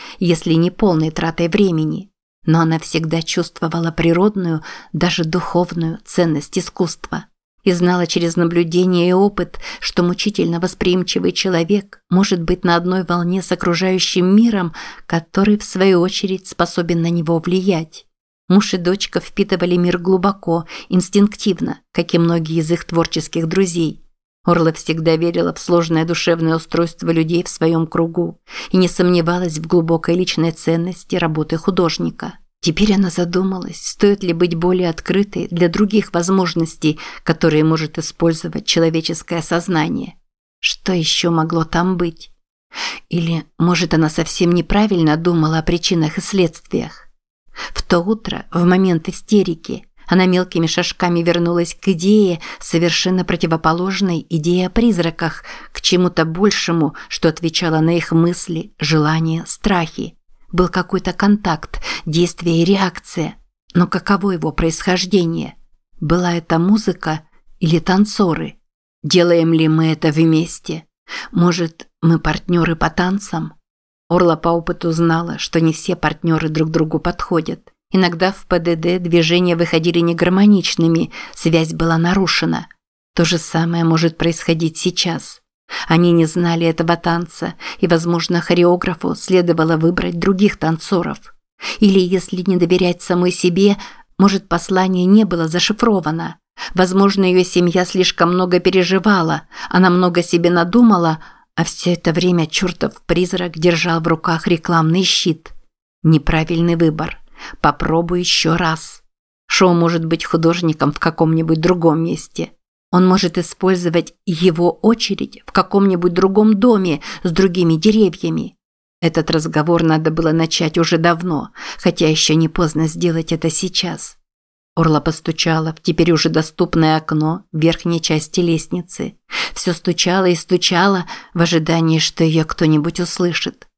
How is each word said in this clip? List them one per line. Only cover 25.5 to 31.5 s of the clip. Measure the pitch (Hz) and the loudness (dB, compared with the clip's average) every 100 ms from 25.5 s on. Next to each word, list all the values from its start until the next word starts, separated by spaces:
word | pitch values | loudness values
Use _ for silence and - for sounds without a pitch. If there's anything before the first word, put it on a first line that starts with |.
в | 160 | -4
сложное | - 170 160 160 165 | 0 2 2 0 0
душевное | 165 - 165 160 160 | -2 0 0 0 -2
устройство | - 165 170 - 165 | -2 -2 -2 -4 -2
людей | 165 160 170 | 0 0 -2
в | 175 | -2
своём | - 160 165 160 | -2 0 0 0
кругу | 170 165 170 170 - - - - | -2 -2 -2 -6 -8 -18 -16 -2
и | 185 | 2
не | 175 | 2
сомневалась | - 180 175 165 180 180 156 | 2 2 2 2 0 -2 -4
в | 160 | 0
глубокой | 180 165 165 - 170 | 0 2 0 0 -2
личной | 180 - 165 | -2 -2 -2
ценности | 160 - 165 175 175 - 185 | -2 -2 -2 -2 -8 -6 -2
работы | 165 156 156 | -2 -2 -4